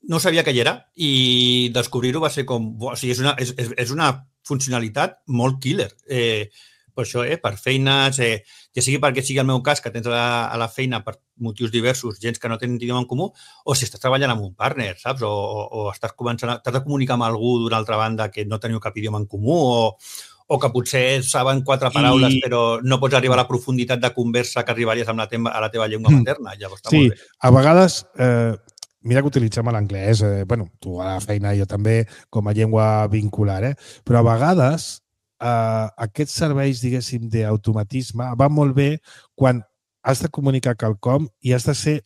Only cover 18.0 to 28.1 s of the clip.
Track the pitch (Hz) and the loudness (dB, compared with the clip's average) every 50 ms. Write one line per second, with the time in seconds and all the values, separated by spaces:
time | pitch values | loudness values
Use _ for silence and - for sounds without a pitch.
18 | 110 110 113 107 110 107 - 110 107 104 110 107 - 113 113 110 - 110 104 110 | -2 -2 -2 -4 -4 -6 -6 -8 -6 -6 -6 -6 -4 -6 -6 -4 -6 -8 -8 -6
19 | 107 107 107 107 104 101 - 101 104 120 160 175 147 123 123 117 113 110 101 _ | -6 -6 -4 -4 -6 -6 -6 -4 0 2 2 4 4 4 4 4 2 2 0 _
20 | - - - - - - - _ _ _ 151 131 143 127 113 123 117 - - 131 | -20 -18 -18 -18 -18 -20 -20 _ _ _ -2 0 0 0 0 0 -2 0 0 2
21 | 127 127 135 135 131 131 - 139 127 131 135 139 135 139 135 127 135 127 - 143 | 2 2 2 0 0 0 0 0 2 2 0 0 2 0 0 2 0 0 2 4
22 | 143 127 131 135 131 131 135 131 127 127 123 120 117 117 117 113 123 127 131 127 | 4 4 6 6 4 4 4 2 0 0 0 2 2 2 0 0 2 0 2 2
23 | 139 131 139 127 123 131 127 127 123 - 127 123 - - 127 123 120 120 127 120 | 2 2 2 2 4 4 4 2 2 2 -2 -4 -2 -2 -2 -2 0 -2 -2 0
24 | 120 123 - 127 120 117 113 123 120 - - 127 117 - 117 113 117 113 110 120 | 0 -2 0 0 -2 0 0 0 -2 -2 -4 -4 -2 -2 -2 -2 0 0 0 0
25 | 113 110 113 113 110 104 120 117 117 117 110 113 110 107 110 117 110 107 110 110 | -2 -4 -4 -4 -4 -4 -4 -4 -4 -2 -2 -2 -4 -4 -2 -2 -4 -2 -4 0
26 | 110 110 147 135 120 123 147 - 127 104 98 98 101 95 95 101 _ 110 151 156 | 4 6 6 6 6 2 -2 -6 -6 -14 -14 -14 -14 -14 -14 -12 _ 2 4 6
27 | 143 120 101 - - _ _ _ - 127 123 131 135 147 165 180 190 175 - - | 6 4 2 -2 -14 _ _ _ 4 6 6 8 8 8 8 8 6 6 4 -2
28 | - _ | -10 _